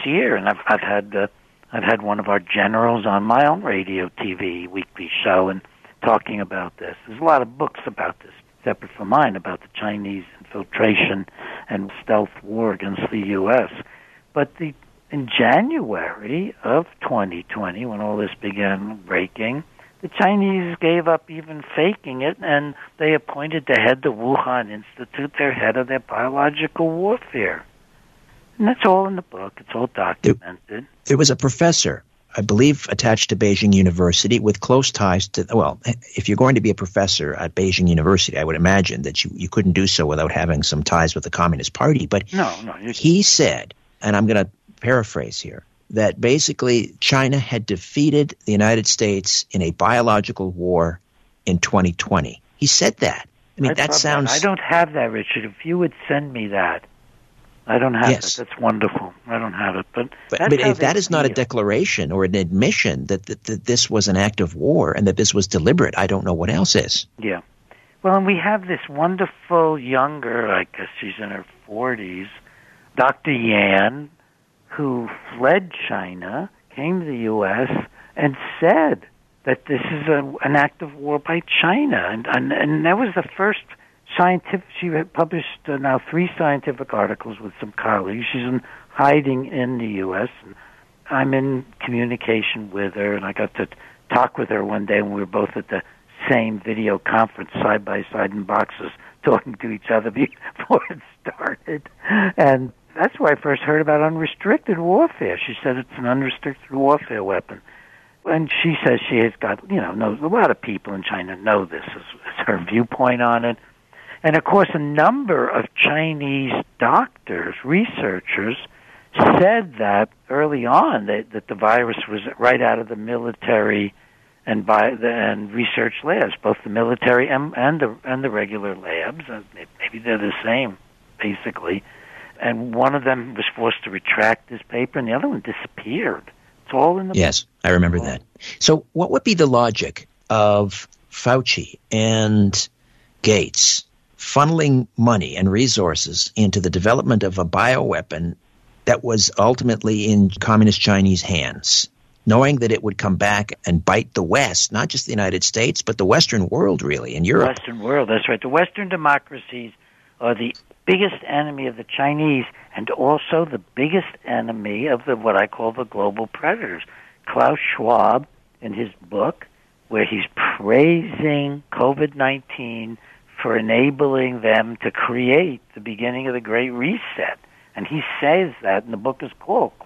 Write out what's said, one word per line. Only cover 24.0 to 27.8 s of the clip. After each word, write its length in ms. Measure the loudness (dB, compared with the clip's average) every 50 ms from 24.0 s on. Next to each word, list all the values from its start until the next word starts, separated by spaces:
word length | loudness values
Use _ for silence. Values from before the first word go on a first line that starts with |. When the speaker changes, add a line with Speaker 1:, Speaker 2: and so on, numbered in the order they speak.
Speaker 1:
the 100 | 0 -2
Wuhan 580 | -4 -2 -2 0 0 0 0 0 -2 -2 -4 -4
Institute, 600 | -10 -14 -16 -18 -16 -16 -16 -12 -8 -8 -8 -8 -4 -2
their 160 | -2 -2 0
head 240 | 0 0 0 0 0
of 100 | -2 -2
their 120 | -4 -6
biological 880 | -6 -6 -6 -4 -4 -2 -2 0 0 0 0 -2 -6 -6 -2 -2 -2 -2
warfare. 760 | 0 -2 -2 -2 -2 -2 -4 -8 -6 -4 -4 -4 -4 -8 -12 -18 _ _